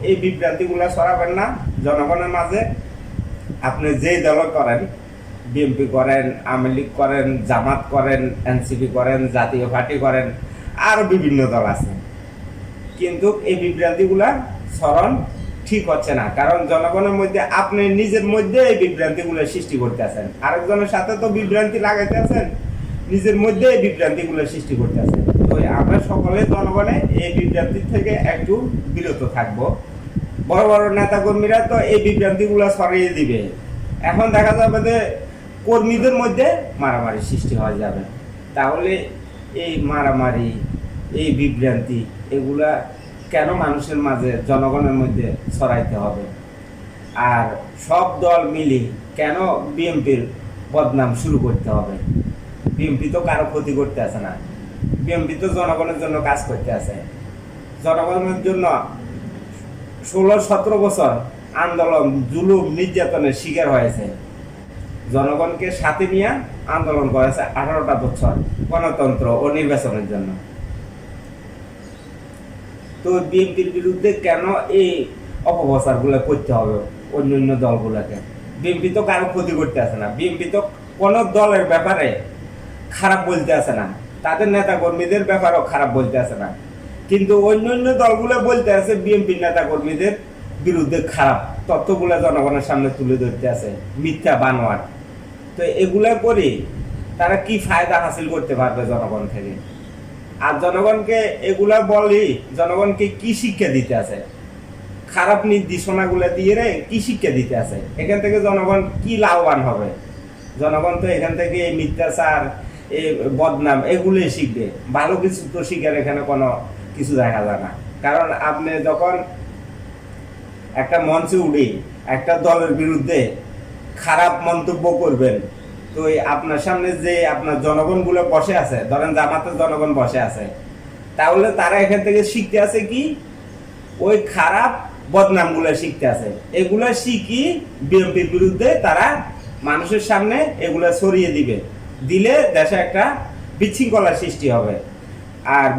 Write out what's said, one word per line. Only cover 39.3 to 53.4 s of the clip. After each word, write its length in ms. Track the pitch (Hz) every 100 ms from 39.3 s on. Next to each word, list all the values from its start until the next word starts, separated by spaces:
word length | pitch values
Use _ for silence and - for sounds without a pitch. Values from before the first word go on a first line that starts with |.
| - -
এই 280 | - 170 156
মারামারি, 800 | 143 147 139 131 127 117 117 110 - - - - -
এই 180 | - 156
বিভ্রান্তি, 720 | 131 143 117 131 117 123 117 104 - -
এগুলা 540 | 135 131 143 151 - - - - - -
কেন 220 | 160 156
মানুষের 440 | 180 151 143 151 147
মাঝে, 340 | 143 123 127 113 135
জনগণের 460 | 135 135 143 143
মধ্যে 380 | 131 123 110 113 - - -
ছড়াইতে 360 | 127 120 - 107
হবে? 260 | 101 101 - - - - - - - - - 120
আর 400 | 120 117 110 104 - - -
সব 340 | 175 180 165
দল 260 | 175 170 151
মিলে 320 | 156 151 127 117 - - -
কেন 200 | 151 165 185 - 147 147
বিএনপির 520 | 170 151 143 123 - - - - -
বদনাম 440 | 151 123 135 123 120
শুরু 220 | 160 135
করতে 320 | 120 107 113
হবে? 280 | - - - - - - - - - -
বিএনপি 440 | - 156 131 147
তো 100 | 175
কারো 260 | 170 151